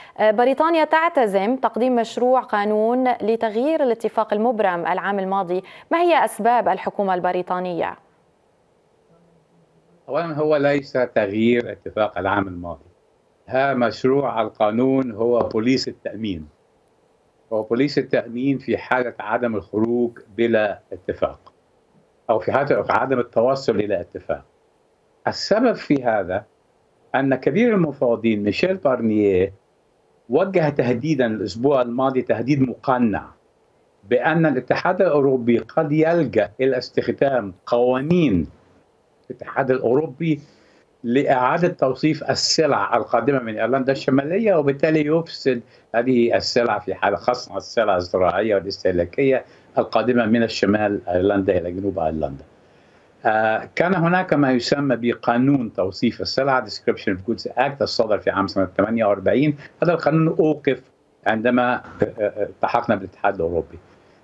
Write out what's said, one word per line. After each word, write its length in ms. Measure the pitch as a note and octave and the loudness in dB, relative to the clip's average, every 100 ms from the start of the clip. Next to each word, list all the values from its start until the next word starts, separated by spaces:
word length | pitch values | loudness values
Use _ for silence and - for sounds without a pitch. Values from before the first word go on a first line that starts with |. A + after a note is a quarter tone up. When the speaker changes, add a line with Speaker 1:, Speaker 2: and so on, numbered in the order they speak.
| - - | -12 0
Speaker 1:
آه، 120 | G#3+ | 2
بريطانيا 540 | G#3+ B3 C4+ D#4+ E4 | 4 2 2 2 2
تعتزم 720 | D4+ D#4+ E4 E4 A3+ F#3+ G3+ C4 | 2 2 2 2 2 2 0 0
تقديم 400 | A#3 - B3+ B3 | -2 0 0 0
مشروع 440 | A3+ - B3 B3+ | -2 0 2 2
قانون 720 | B3 G#3+ G#3 G#3+ A3 B3 B3+ | 2 -2 0 0 2 2 0
لتغيير 680 | A#3+ G3+ A3+ A3+ G#3 C4+ D#4+ | 0 0 0 -2 0 0 2
الاتفاق 500 | C4+ A3+ - - G#3+ | 0 0 -2 -2 0
المبرم 540 | G#3+ A3+ A3 G3+ F3 E3+ | 0 0 2 0 0 -2
العام 320 | F3+ F3+ G3+ | -2 -2 -2
الماضي. 440 | F#3+ G3 F3+ F3+ F#3 - - | -2 -2 -2 -4 -6 -14 -4
ما 100 | E4 | 0
هي 240 | F4 D4+ | 4 4
أسباب 440 | G#3+ - G#3+ A#3+ G3 | 2 0 2 2 2
الحكومة 460 | F#3 - - G3+ | -2 -4 -4 -2
البريطانية؟ 840 | F3+ F3+ F3+ F3+ F3+ F#3 E3+ F#2 - _ _ _ _ _ _ _ _ _ _ _ E3+ E3+ _ _ _ _ _ _ _ - | 0 0 -2 -4 -4 -4 -4 -6 -8 _ _ _ _ _ _ _ _ _ _ _ _ _ _ _ _ _ _ _ _ -8
Speaker 2:
أولًا 260 | C#3 E3+ | -6 -4
هو 220 | D3 D3+ D3+ | -2 0 2
ليس 360 | C#3 C#3+ C#3 | 2 0 -2
تغيير 800 | C3 B2 - G#2 G#2 A2+ A#2+ A#2 | -2 0 0 0 2 2 2 0
اتفاق 460 | G2+ F#2+ G#2+ G#2 G2 | -8 -8 -2 -2 -2
العام 300 | F#2+ G2+ G2 | -2 0 -2
الماضي. 440 | F2 E2+ E2 - _ _ _ _ _ - | -6 -10 -12 -16 _ _ _ _ _ -6
ها 260 | B2+ C#3 | -2 0
مشروع 680 | B2+ A#2 G#2 B2+ C#3 C3 A2+ | 0 -2 0 0 2 0 -2
القانون 680 | G#2+ - G#2+ A2 C3 C3+ B2+ | -4 0 0 2 2 0 -2
هو 260 | G#2 A#2 A#2+ | -2 0 2
بوليس 500 | - A2 A2+ C3 - | 0 0 0 0 -2
التأمين. 600 | G2 - F#2+ A2 E2+ D2+ _ _ _ _ _ _ _ _ _ - | -10 -10 -8 -8 -8 -12 _ _ _ _ _ _ _ _ _ -8
هو 100 | A2 | -6
بوليس 360 | A2 A#2 C#3+ C#3+ | -2 0 0 -2
التأمين 600 | C3+ B2+ A#2 A#2 C3+ C3 | -2 -2 -4 -4 -2 -2
في 180 | B2+ G#2 | -2 -4
حالة 380 | - B2+ B2 - | -2 -2 -2 -6
عدم 360 | G#2 A#2 A#2+ G#2+ | -4 -2 -2 -4
الخروج 640 | F#2+ G#2 A2+ A#2+ A#2+ - - G2 | -4 -2 0 0 -2 -4 -10 -2
بلا 440 | A#2 A2 G#2 F2 - | 2 2 0 -2 -12
اتفاق، 600 | F#2+ - - F2 - - _ _ _ _ _ _ _ - | -12 -10 -4 -4 -6 -20 _ _ _ _ _ _ _ -2
أو 80 | A2+ | -2
في 140 | - | 0
حالة 320 | A#2+ C#3+ B2 G2+ | 0 2 0 0
عدم 280 | G2+ B2+ B2+ | 0 0 -2
التوصل 580 | A#2 - A#2+ C#3 C3+ G2+ | -2 0 2 0 0 0
إلى 240 | G#2 F#2+ | 0 -4
اتفاق. 440 | F2 F#2 - D#2 - _ _ _ _ _ _ _ - | -6 -10 -8 -8 -10 _ _ _ _ _ _ _ -6
السبب 460 | - - G3+ B3 | -4 -2 0 2
في 320 | G3+ - C#3+ | 0 0 0
هذا 400 | B2 A2 F2 F#2+ - _ _ _ _ _ _ | 0 0 0 -4 -6 _ _ _ _ _ _
أن 200 | B2+ C3+ | -2 0
كبير 400 | C3 - D3+ A#3+ | 0 0 2 2
المفاوضين 680 | G#3 D#3+ C#3 B2+ A2+ A2+ G#2+ | 2 0 0 0 2 0 0
ميشيل 340 | G#2 G2 F3+ F#2+ | 0 0 0 0
بارنييه 760 | C#3 B2 A#2 G#2+ G#2 F#2 F#2+ G2 _ _ _ _ _ _ - | 0 0 0 2 2 2 0 -4 _ _ _ _ _ _ -2
وجه 400 | C3 F#3+ F#3+ D#3 | 0 0 0 0
تهديدًا 580 | C#3 A#2+ A#2 D3 C#3+ A#2+ | 0 0 0 -2 0 0
الأسبوع 560 | A2 G2+ G2+ C3 C#3 | -2 -6 -2 0 2
الماضي، 400 | A#2+ A#2+ C3 B2+ | 0 0 0 0
تهديد 400 | - A2 A#2 D3 | -2 -2 0 0
مقنع، 600 | C3 G#2+ - B2+ A#2+ F2 - - _ _ _ _ _ _ | 0 -2 -2 2 2 -2 -8 -18 _ _ _ _ _ _
بأن 420 | G2 A#2+ D3 E3 D#3+ | -2 0 2 2 2
الاتحاد 560 | B2+ A#2+ C3 E3+ F#3 | 0 -2 -2 0 0
الأوروبي 560 | F#3 D3 C#3 C3 A#2 A#2 | 2 2 2 2 2 0
قد 340 | - - D#3 | 0 -2 0
يلجأ 580 | D3+ D#3 E3+ C3+ G#2 G2+ - | 2 2 2 0 0 0 0
إلى 180 | C3+ B2+ | 0 0
استخدام 760 | - - A#2+ - C#3 C3 G2+ F2+ - | -4 -4 -2 2 2 0 -4 -10 -2
قوانين 800 | A#2+ B2 B2+ D3 F3+ D3+ F#2 D2 - _ _ _ _ _ _ - | 2 2 2 2 2 2 2 -2 -8 _ _ _ _ _ _ -18
الاتحاد 400 | - - - C3+ | -16 -8 -2 0
الأوروبي 720 | C3 A#2 C3 D#3 B2+ E3 C#3+ - _ _ _ _ _ | 0 2 0 0 -4 -2 -2 -6 _ _ _ _ _
لإعادة 640 | A#2 B2 C3+ C3+ B2+ E3 E3+ | -2 0 2 2 2 2 0
توصيف 560 | - C3+ C3 D#3 D3 - | 0 -2 0 -2 -2 -4
السلع 640 | B2+ - - D3+ A#2 G2 A2+ | -4 -2 0 2 0 0 -2
القادمة 420 | G#2+ A#2+ A#2+ C#3 | 0 0 2 0
من 200 | A2+ G#2+ | -2 -4
إيرلندا 340 | A2+ C3+ B2+ | 0 0 0
الشمالية، 640 | C3+ - C3+ C#3+ F#3 A3+ | -2 0 0 0 0 2
وبالتالي 520 | F3+ C#3+ C#3 D#3+ D#3+ D3 | 2 2 0 2 2 2
يفسد 560 | D#3+ E3 - C#3 B2 - _ _ | 0 -2 -6 -2 -4 -6 _ _
هذه 420 | A2+ B2 B2 A#2 G#2 | -2 2 2 4 2
السلع 420 | G2 - A#2 G#2 | 0 0 0 -2
في 160 | G2 | -6
حالة 220 | F#2 G2 G2+ | -4 -2 -2
خاصة 400 | - B2 - F#2+ | -2 -4 -4 -12
السلع 400 | - - G#2 F#2 | -6 0 2 2
الزراعية 580 | F2+ G2 F2+ F2 A2 | 0 0 2 0 0
والاستهلاكية 880 | G2 F#2 F#2+ F#2+ F2 F2 - C3+ B2+ - - _ - | 0 -2 -4 -2 0 -2 0 0 0 -2 -18 _ -4
القادمة 480 | A#2 A2+ A2+ B2 A2 | 0 0 2 2 2
من 160 | A#2 | 2
الشمال 580 | A2+ - G2 G#2 G#2 G2+ - | 0 0 0 2 2 -2 -2
إيرلندا 500 | F2+ F#2+ G2+ G2 F2+ | 0 2 2 2 0
إلى 140 | F2 | -2
جنوب 260 | F2+ G2 F2 | -4 -4 -2
إيرلندا. 460 | D#2+ D#2 D2 C#2 - _ _ _ _ _ _ _ | -2 -2 -6 -8 -18 _ _ _ _ _ _ _
آه، 440 | A#2+ A2 A2 A2 - | 0 2 2 0 -2
كان 200 | - E3+ | -2 0
هناك 400 | F#3 E3 F3+ F#3 | 2 2 0 0
ما 180 | D3+ C#3 | 0 2
يسمى 440 | B2+ - C#3+ C#3+ A#2 | 0 0 -2 0 -2
بقانون 760 | A#2 A2 - A#2+ C3 C#3+ A2 | -2 -2 0 2 2 2 -2
توصيف 480 | - F#2 F#2+ A#2+ - | -4 -4 -2 -2 -2
السلع، 440 | F2+ - C#3 B2+ | -6 -2 0 0
Description 460 | G#2+ - - G#2+ - | -2 -8 -4 -4 -4
of 220 | F#2+ G2 | -4 -4
Goods 180 | A2 - | -6 -4
Act، 300 | - C#3 C#3 | -2 -2 0
الصدر 360 | G#2 - A2 G2+ | -2 -2 0 0
في 120 | - | 0
عام 160 | F2+ G2 | -2 -2
سنة 220 | - F#2 - | -2 -2 0
ثمانية 280 | G2+ A2+ | 0 2
وأربعين. 520 | G#2+ G2+ F#2+ A2 D3+ C#3+ - - | 0 0 2 2 2 -2 -8 -4
هذا 100 | E3 | 0
القانون 360 | E3 D3+ D#3+ D#3+ | 2 2 2 2
أوقف 540 | E3 D#3 D3 C#3+ B2+ - _ _ _ - | 2 2 2 0 -2 -4 _ _ _ -2
عندما، 480 | A2+ A#2 B2 B2 | 0 2 2 0
آه، 80 | A#2+ - - - - | -2 -6 -4 -4 -2
آه، 220 | G#2 - | -4 -2
التحقنا 540 | G2+ - G#2+ A#2+ - G2 | -6 -4 -2 0 0 -2
بالاتحاد 380 | F#2+ - G#2 | -4 -4 -2
الأوروبي. 440 | G2 E2 E2+ D#2 E2+ - _ _ _ | 0 -2 -2 -6 -10 -20 _ _ _